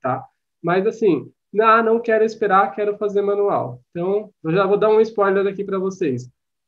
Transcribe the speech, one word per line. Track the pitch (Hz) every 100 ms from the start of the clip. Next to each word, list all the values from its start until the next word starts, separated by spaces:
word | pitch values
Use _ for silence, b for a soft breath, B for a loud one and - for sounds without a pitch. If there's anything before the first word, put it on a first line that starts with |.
tá? | 127 127 - _ _ _
Mas, | 170 185 208
assim, | 220 214 143 - _ _ 202
"Ah, | 226 226
não | 226 226
quero | 233 220
esperar, | 220 220 202 190 220
quero | 220 208 202
fazer | 208 196
manual." | 202 202 202 143 123 123 _
Então, | 170 180 208 214 _ 160
eu |
já | 180 190
vou | 202
dar | 214
um | 220
spoiler | 220 214 196 196 196
aqui | 190
pra | 190 196
vocês. | 190 185 160 123 127 _ _ _